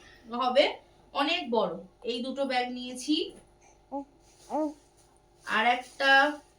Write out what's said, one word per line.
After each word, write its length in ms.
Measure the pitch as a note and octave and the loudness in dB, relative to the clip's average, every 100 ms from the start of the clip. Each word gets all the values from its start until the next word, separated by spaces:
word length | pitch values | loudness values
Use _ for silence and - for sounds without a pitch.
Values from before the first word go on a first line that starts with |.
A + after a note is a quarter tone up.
| - - A#3 | -20 -20 -10
হবে, 420 | A#3+ B3+ B3 E4 - - - - | -4 2 4 4 0 -14 -20 -8
অনেক 380 | - D4 F4 C4+ | -2 0 -2 -2
বড়। 200 | A3+ F#3 E3 - _ | 0 0 -4 -12 _
এই 200 | - B3+ | -8 -6
দুটো 220 | C4 C4+ C#4 | -6 -4 -2
ব্যাগ 260 | B3+ B3 | -2 -2
নিয়েছি। 640 | B3 B3 B3+ D4 D#4 G4 - - _ - _ _ C#4 C#4 _ _ - - B3+ D4+ D4+ _ _ _ _ _ _ - | -6 -10 -8 -2 -2 -2 -10 -20 _ -20 _ _ -10 -10 _ _ -20 -8 -4 -4 -6 _ _ _ _ _ _ -4
আর 200 | G#3 A3 | 0 2
একটা 640 | G#3 - - C4+ C#4 D4 D4 - | 0 -2 -2 4 6 6 0 -10